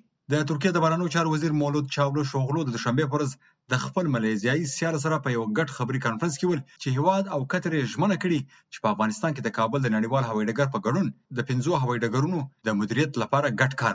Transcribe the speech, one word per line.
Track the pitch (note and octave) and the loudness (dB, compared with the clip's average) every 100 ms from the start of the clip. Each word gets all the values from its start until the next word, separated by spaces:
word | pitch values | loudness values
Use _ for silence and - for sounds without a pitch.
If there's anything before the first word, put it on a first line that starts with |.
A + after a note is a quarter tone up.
| _ _ - | _ _ -2
د | D3 D3+ | 0 0
ترکیې | D3+ F#3 | 0 2
د | F3 | 4
بهرنیو | D#3+ E3 F3 | 4 2 0
چارو | E3 E3 | 0 2
وزیر | D#3 D#3+ D3+ | 2 2 2
مولود | C#3+ D3+ C#3 | 2 0 0
چاولو | - C#3+ C#3+ C#3 | 0 0 2 0
شوغلو | C#3 C3 D#3+ C#3 | 0 0 0 -2
د | |
دوشنبې | A2+ B2 B2+ D3 | -2 0 0 2
په | D3 | 0
ورځ | C#3+ - _ _ - | -2 -4 _ _ -2
د | B2+ | -2
خپل | C3+ F#3 E3+ | 0 -2 2
ملیزیایي | A#2+ A2 G#2+ A2+ D3 D3+ - | 2 2 0 0 0 -2 -2
سیال | E3 D#3 | -2 0
سره | D#3 D#3 | 0 -2
په | C#3 | 0
یو | A#2 A2 G#2+ | -2 0 0
ګډ | D#3+ - | -2 -2
خبري | A#2+ B2+ | -2 -2
کانفرنس | A#2+ A2 E3+ C#3 | -2 0 -2 0
کې | F3+ | 0
ویل | D#3 - - | 0 -4 -8
چې | C#3 B2+ | -2 2
هیواد | E3 F#3+ G3 | 2 2 0
او | D3 C3+ | -2 -2
قطر | F3+ F3 | -2 0
یې | D#3+ A#2+ | 0 -2
ژمنه | B2 G3 F3 | 0 0 2
کړي | F3+ D#3 C3+ - _ | 0 0 -2 -12 _
چې | - | -4
په | A2 | -2
افغانستان | G2+ A2 G#2 E3 | 2 0 0 -2
کې | C#3+ | -2
د | A#2+ A2 | -4 0
کابل | A2+ C#3 | 0 0
د | B2+ A2 | 0 0
نړیوال | A2+ C3+ A#2 | 0 0 0
هوایي | G#2+ G#2+ | -2 -2
ډګر | A#2+ C#3 | 0 0
په | A#2+ G#2+ | 0 -2
ګډون | E3+ E3+ - - B2 | 0 -2 -4 -10 -6
د | A#2+ | -2
پنځو | B2+ C3+ D#3+ | -2 0 0
هوایي | C3 A#2+ | 0 0
ډګرونو | A2+ A#2+ D3+ F3+ C3+ _ A2+ | 0 0 0 -2 -6 _ -2
د | G#2 | 0
مدیریت | G#2 B2+ D3 B2 | 0 0 0 -2
لپاره | G#2+ C#3 D3 G#2 | 0 0 0 2
ګډ | C3 C3+ | 0 2
کار | A2+ | -2